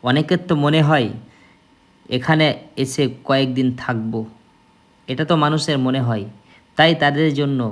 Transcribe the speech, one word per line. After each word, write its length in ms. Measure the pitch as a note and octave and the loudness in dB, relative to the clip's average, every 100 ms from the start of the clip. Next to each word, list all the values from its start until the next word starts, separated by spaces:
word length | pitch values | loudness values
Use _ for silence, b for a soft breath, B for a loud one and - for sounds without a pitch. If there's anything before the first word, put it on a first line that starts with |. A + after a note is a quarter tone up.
অনেকের 380 | A#2+ C3+ D#3 F3+ F3+ | 0 0 2 -2 0
তো 80 | D#3 | 0
মনে 260 | C#3+ D#3+ D3+ | 2 2 4
হয় 180 | D#3 A2 - - b b b b _ _ _ - | 2 0 -6 -16 b b b b _ _ _ -6
এখানে 360 | - B2+ D#3 D3+ - - - | -4 0 2 2 -2 -10 -6
এসে 200 | C3 - C3 B2 | -6 -2 -2 -4
কয়েকদিন 440 | - C3+ C3+ B2 B2+ B2 | -2 0 0 0 -2 -2
থাকবো, 380 | - A#2 A2 A2+ A2 - _ _ _ _ _ _ - | -6 -4 -4 -6 -8 -16 _ _ _ _ _ _ -8
এটা 160 | C3 D#3 | -6 0
তো 100 | E3 | 2
মানুষের 340 | D3 D#3 D#3 C#3 B2+ | 2 0 0 0 0
মনে 160 | C3 | 0
হয়, 240 | A#2+ A2 G2+ - b b _ - | 0 -2 -6 -14 b b _ 2
তাই 140 | D#3+ E3 | 2 4
তাদের 280 | C#3+ C#3+ D#3+ | 0 2 0
জন্য 260 | C#3+ C#3+ C3+ A2+ | 0 -2 0 -2